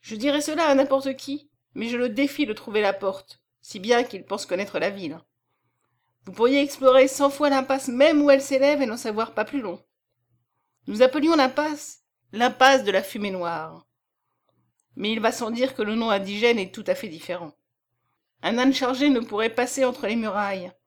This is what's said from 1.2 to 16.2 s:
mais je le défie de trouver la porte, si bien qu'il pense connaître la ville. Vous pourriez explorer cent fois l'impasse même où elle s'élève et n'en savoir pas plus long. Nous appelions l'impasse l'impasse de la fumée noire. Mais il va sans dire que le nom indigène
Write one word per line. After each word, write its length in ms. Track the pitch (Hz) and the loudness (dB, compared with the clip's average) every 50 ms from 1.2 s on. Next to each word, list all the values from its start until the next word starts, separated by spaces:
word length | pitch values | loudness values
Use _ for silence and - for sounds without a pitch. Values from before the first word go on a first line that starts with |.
| - - 277 294 _ _ _ _ _ _ _ | -10 -12 -12 -12 _ _ _ _ _ _ _
mais 140 | - 214 233 | -8 -6 -6
je 100 | 247 240 | -4 -2
le 100 | 247 247 | -2 -2
défie 380 | 214 220 277 277 285 - 302 | 0 0 0 0 0 -2 -4
de 80 | 214 214 | -4 -4
trouver 260 | 208 - - 202 214 | -10 -10 -4 -2 0
la 140 | 208 196 196 | 0 0 0
porte, 480 | 196 202 190 190 190 - _ - _ _ _ _ _ | 0 -4 -4 -4 -6 -14 _ -20 _ _ _ _ _
si 180 | _ - - 208 | _ -18 -16 -12
bien 240 | 185 220 247 277 269 | 0 2 2 2 2
qu'il 220 | 262 - 185 - | -2 -6 -14 -8
pense 220 | - 196 202 - | -8 -8 -8 -6
connaître 320 | - 185 175 202 196 - 160 | -6 -4 -4 -4 -6 -4 -4
la 120 | 165 196 | -4 -4
ville. 300 | 202 202 190 151 147 165 _ _ _ _ _ _ _ _ _ _ _ _ _ _ _ _ _ _ _ _ _ | -4 -6 -10 -10 -10 -12 _ _ _ _ _ _ _ _ _ _ _ _ _ _ _ _ _ _ _ _ _
Vous 80 | 196 180 | -20 -4
pourriez 280 | - 226 247 277 285 285 | 0 2 4 4 4 2
explorer 440 | 285 - - 262 262 254 262 262 | 0 -4 2 4 6 8 8 6
cent 240 | 269 269 - 285 277 | 6 4 2 0 0
fois 200 | 277 - 294 285 | 2 2 0 2
l'impasse 380 | 277 269 262 269 269 269 - - | 2 0 0 0 -2 -2 -2 -6
même 340 | 233 247 277 320 330 294 294 | 2 4 4 6 6 6 6
où 80 | 285 | 6
elle 120 | 277 269 269 | 6 6 4
s'élève 400 | - 277 262 269 285 302 294 269 | 0 0 2 4 4 4 2 0
et 40 | |
n'en 100 | 233 214 | -2 -4
savoir 360 | 240 - 226 214 214 226 220 - | -6 -6 -6 -4 -4 -4 -4 -4
pas 100 | - 214 | -6 -6
plus 160 | - - 285 | -4 -4 -6
long. 220 | 233 196 175 - _ _ _ _ _ _ _ _ _ _ _ _ _ _ _ _ _ _ _ _ _ | -6 -6 -8 -10 _ _ _ _ _ _ _ _ _ _ _ _ _ _ _ _ _ _ _ _ _
Nous 160 | - 202 214 254 | -8 2 2 2
appelions 340 | 254 254 302 277 320 339 | 2 4 2 2 2 4
l'impasse 640 | 311 269 262 262 285 302 311 302 294 - - - _ _ _ _ _ _ _ - | 4 2 2 2 -2 -4 -4 -4 -8 -12 -18 -20 _ _ _ _ _ _ _ -4
l'impasse 520 | 214 240 254 247 - 254 262 277 262 208 | 0 0 0 2 6 6 6 8 6 2
de 60 | 202 | 2
la 120 | 190 190 190 | 0 0 0
fumée 280 | - - 220 202 202 | -2 -8 -6 -6 -6
noire. 560 | 190 185 175 170 170 156 160 160 160 165 _ _ _ _ _ _ _ _ _ _ _ _ _ _ _ _ _ _ _ _ _ _ _ | -4 -4 -4 -4 -6 -6 -8 -10 -14 -20 _ _ _ _ _ _ _ _ _ _ _ _ _ _ _ _ _ _ _ _ _ _ _
Mais 160 | - 196 214 220 | -6 -4 -4 -4
il 80 | 220 | 0
va 120 | 208 226 233 | -2 -2 -2
sans 180 | - 240 220 | -2 -6 -6
dire 240 | 233 233 254 269 269 | -2 -2 -2 -4 -2
que 80 | - 220 | -4 -4
le 120 | 208 220 | -4 -2
nom 160 | 226 226 226 | -2 0 0
indigène 480 | 208 202 | -2 -2